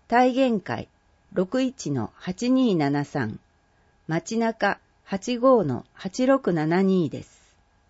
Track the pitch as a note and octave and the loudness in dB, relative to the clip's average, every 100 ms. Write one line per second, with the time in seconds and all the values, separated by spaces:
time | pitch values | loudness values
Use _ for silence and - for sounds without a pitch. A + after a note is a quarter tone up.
0 | - A#3+ B3+ B3 B3+ G#3 - A2+ - _ | 0 2 4 2 2 0 -4 -8 -10 _
1 | _ _ - - F#3 B3+ C4 - D3+ C3 | _ _ -8 -6 -2 -2 -2 -4 -6 -4
2 | G#2 - F3+ F#3 B3 C4 B3 E3+ C#3 C#3+ | -6 -8 -10 -4 0 2 2 2 0 -2
3 | C#3+ D3 A2 - _ _ _ _ _ _ | -2 -4 -6 -8 _ _ _ _ _ _
4 | - E3 - A3+ A3+ A3 G3 - _ _ | -6 -6 -4 -2 -2 0 -2 -2 _ _
5 | - G3 A#3+ A#3+ C4 A#3+ D3+ A#2 - - | -10 -8 -6 2 4 4 2 -4 -10 -14
6 | F#3+ - B3+ C4+ G#3 E3 D#3 F3 F#3+ F#3 | -10 -2 2 2 0 0 0 2 2 2
7 | C#3+ B2 - _ _ _ _ _ | 0 -6 -16 _ _ _ _ _